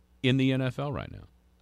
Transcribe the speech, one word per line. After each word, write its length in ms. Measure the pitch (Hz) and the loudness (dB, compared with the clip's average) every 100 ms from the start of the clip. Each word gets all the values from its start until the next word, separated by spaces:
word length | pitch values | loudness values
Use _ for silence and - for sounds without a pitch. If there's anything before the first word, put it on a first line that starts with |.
| _ _ | _ _
in 140 | 127 131 | 2 4
the 120 | 131 | 4
N 100 | 131 | 2
F 200 | 131 131 | -2 -4
L 100 | 147 | -6
right 220 | 95 50 | -6 -8
now? 160 | - - _ _ _ | -12 -18 _ _ _